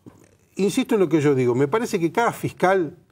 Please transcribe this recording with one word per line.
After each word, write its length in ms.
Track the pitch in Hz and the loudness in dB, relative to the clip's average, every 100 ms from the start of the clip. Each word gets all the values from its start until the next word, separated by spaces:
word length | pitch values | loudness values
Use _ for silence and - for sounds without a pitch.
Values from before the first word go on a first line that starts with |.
| - _ _ _ _ - | -20 _ _ _ _ -4
insisto 400 | 196 - 247 220 | -2 -2 0 0
en 60 | |
lo 80 | 170 | 2
que 120 | 160 | 2
yo 140 | 143 131 | 2 2
digo, 180 | 123 | 2
me 140 | 123 143 | 2 0
parece 320 | 220 233 202 | 0 -2 -4
que 120 | 165 | -2
cada 200 | - 233 | 0 0
fiscal 640 | - - - 180 196 147 - _ | -2 -8 0 0 2 -2 -8 _